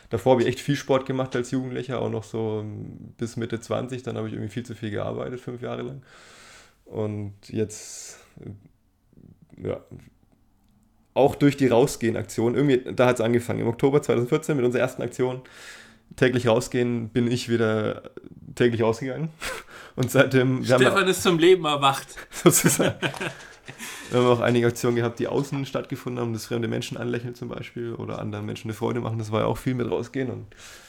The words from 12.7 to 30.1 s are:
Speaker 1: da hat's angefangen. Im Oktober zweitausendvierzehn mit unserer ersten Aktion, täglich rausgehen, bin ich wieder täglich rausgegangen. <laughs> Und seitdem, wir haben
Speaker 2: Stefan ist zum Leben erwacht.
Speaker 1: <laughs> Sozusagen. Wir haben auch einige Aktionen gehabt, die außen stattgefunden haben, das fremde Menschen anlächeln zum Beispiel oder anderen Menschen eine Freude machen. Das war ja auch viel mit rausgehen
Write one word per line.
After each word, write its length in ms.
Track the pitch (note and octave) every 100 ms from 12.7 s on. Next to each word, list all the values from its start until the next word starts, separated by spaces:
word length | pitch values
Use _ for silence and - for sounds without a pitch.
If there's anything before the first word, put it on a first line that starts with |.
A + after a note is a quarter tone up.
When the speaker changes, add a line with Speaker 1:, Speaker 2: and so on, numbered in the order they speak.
| B2+ -
Speaker 1:
da 120 | G2 B2
hat's 160 | B2
angefangen. 380 | A2+ A#2+ - A2
Im 80 | A2
Oktober 340 | A#2 C#3 D3
zweitausendvierzehn 560 | - A#2 B2 D#3 - D3
mit 80 | B2
unserer 160 | B2
ersten 200 | B2+ -
Aktion, 400 | B2 - B2+ B2+ - - - - - - - -
täglich 320 | B2+ B2 A#2
rausgehen, 600 | A2+ - B2+ B2 A#2+ A2
bin 200 | B2 A#2+
ich 160 | A#2+ -
wieder 640 | A#2 A2 A2 G#2+ - - - - - - -
täglich 260 | B2 A#2
rausgegangen. 480 | A2+ A2+ C3+ C3 D#3+ - - -
<laughs> 320 | - - - -
Und 160 | B2
seitdem, 560 | C3+ D#3 C3 C3 C3 A2+
wir 60 | B2+
haben 60 |
Speaker 2:
Stefan 260 | B2+ G3 F#3
ist 160 | F#3
zum 160 | - E3
Leben 260 | E3+ F#3 D#3
erwacht. 420 | C#3+ C#3 - - -
Speaker 1:
<laughs> 60 | -
Sozusagen. 680 | - E3+ - - - F3 - C#3 - F3+ - - - - - - - -
Wir 100 | B2
haben 80 | B2
auch 120 | A#2+
einige 280 | A#2 A#2+ A#2
Aktionen 280 | A#2 B2 A#2+
gehabt, 240 | A#2 -
die 80 | G#2
außen 380 | B2+ C#3+ C#3 C3+
stattgefunden 560 | B2+ B2 C3+ B2+ B2
haben, 100 | A#2+
das 140 | A2+ -
fremde 240 | A#2+ A2+
Menschen 280 | A#2 - A#2+
anlächeln 380 | A#2+ A#2+ A#2+ A#2+
zum 140 | A#2+
Beispiel 440 | A#2+ A#2+ A#2+ A#2
oder 260 | A2+ G#2+ A2
anderen 260 | G#2+ G#2 G#2+
Menschen 240 | G#2+ A2
eine 40 |
Freude 280 | G#2+ A2+ A#2+
machen. 160 | A#2 A2+
Das 140 | G#2+
war 100 | G#2+
ja 40 | A2
auch 100 | A2+
viel 160 | C3+
mit 180 | B2+ A2+
rausgehen 380 | F2+ A#2